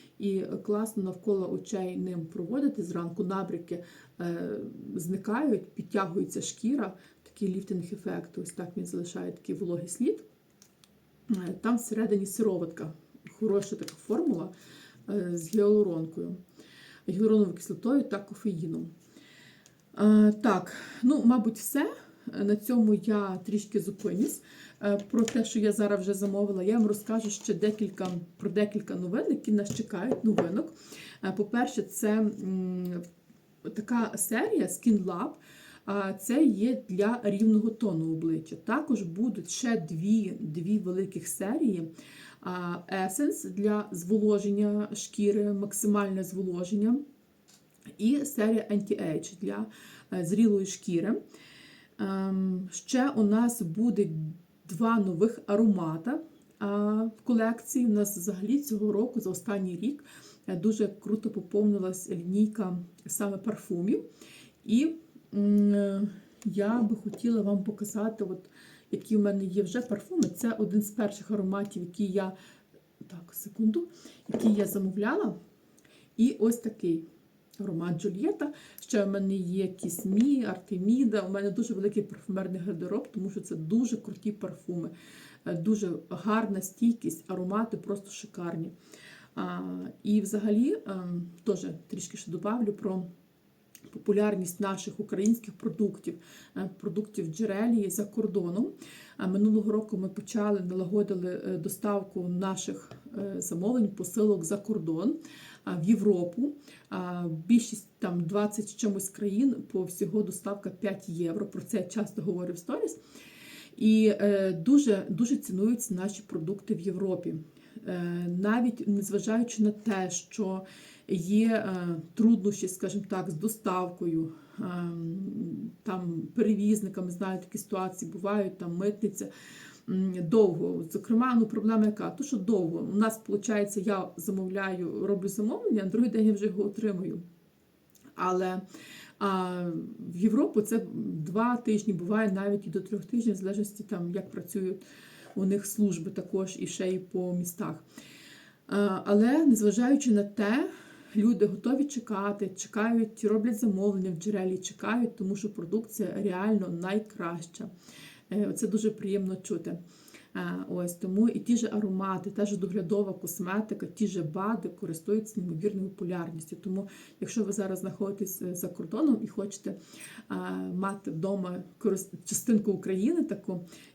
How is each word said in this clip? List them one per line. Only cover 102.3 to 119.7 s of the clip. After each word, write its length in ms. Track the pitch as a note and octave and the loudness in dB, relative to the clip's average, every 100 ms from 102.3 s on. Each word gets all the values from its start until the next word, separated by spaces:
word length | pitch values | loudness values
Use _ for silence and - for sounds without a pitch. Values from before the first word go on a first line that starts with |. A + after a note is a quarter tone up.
| F3 F#3+ F#3+ - F#3+ - - - - | -2 -2 -2 -6 -8 -10 -20 -12 -8
е, 180 | F#3+ - | -6 -6
замовлень, 460 | - E3+ G3 B3 G#3 | -4 -2 0 2 2
посилок 560 | - F3+ A3+ G#3+ G3 | 0 -4 2 4 4
за 140 | D#3+ G3+ | 0 -4
кордон, 580 | - G#3+ D#3+ D#3+ G#3+ D#4+ - - - - | -2 -2 -2 0 0 -2 -6 -20 -20 -14
а, 120 | - F3+ | -6 0
в 80 | |
Європу. 680 | E3+ G#3 G#3 F3+ F3 - C#4+ - - - - | 4 4 6 4 2 -2 -2 -4 -16 -20 -10
А, 380 | F#3+ F3+ F3+ E3+ D#3+ E3 | -8 -6 -4 -4 -4 4
більшість, 400 | A#3 - A3 - - | 4 4 -8 -14 -8
там, 240 | F3+ F3 | -4 -2
двадцять 460 | D#3+ G3+ G#3 A3 G#3 | 0 0 0 -2 -8
з 60 | - | -2
чимось 340 | G#3 F#3+ F#3+ | -2 -2 -4
країн, 460 | - G#3 G3+ C#4 A#3+ - | -4 -2 2 2 2 -2
по 120 | F#3+ | -4
всього 400 | F3+ - F#3 G#3+ | -2 -2 -2 0
доставка 460 | F3+ - G3 G3+ - | 0 -4 -8 -6 -8
п'ять 400 | - G3+ F#3+ - | -6 -4 -4 -6
євро. 360 | E3 E3 - - | -4 -2 -2 -6
Про 160 | F#3 | -8
це 160 | - G#3 | -4 -4
я 60 | |
часто 380 | F3+ A3 G#3 - | -2 -4 -6 -4
говорю 320 | D#3+ F3 F3 | -4 -4 -4
в 40 | E3+ | -8
сторіс. 420 | - C#4+ - - - - - - - - - - | -6 -4 -4 -6 -18 -20 -20 -20 -20 -20 -16 2
І, 360 | A3 A3 G#3+ G#3 | 6 8 6 6
е, 320 | G3+ G3 F#3+ | 4 4 2
дуже, 540 | E3+ E3+ C#4+ B3 G3 - | 0 6 6 6 2 0
дуже 280 | F3 A#3+ C4 | 0 2 0
цінуються 560 | - F#3 G#3+ A#3+ - | -2 0 2 2 -2
наші 300 | F3+ G3 - - | -2 -4 -6 -8
продукти 480 | F3 D#3+ G3+ - E3+ | -6 -4 -4 -4 -4
в 40 | |
Європі. 560 | F#3 F3+ F#3+ F3 E3+ D#3+ - - - - - | -2 -2 -2 -2 -4 -8 -10 -20 -20 -14 -6
Е, 400 | F3+ F3 F3 F3 F3 | -4 -4 -4 -2 0
навіть 480 | G3+ A#3 A#3+ - - | 2 2 2 0 0
незважаючи 760 | G3+ G3 G3+ A3 A3+ A#3 - | 0 0 -2 0 0 0 2
на 80 | G#3 | 2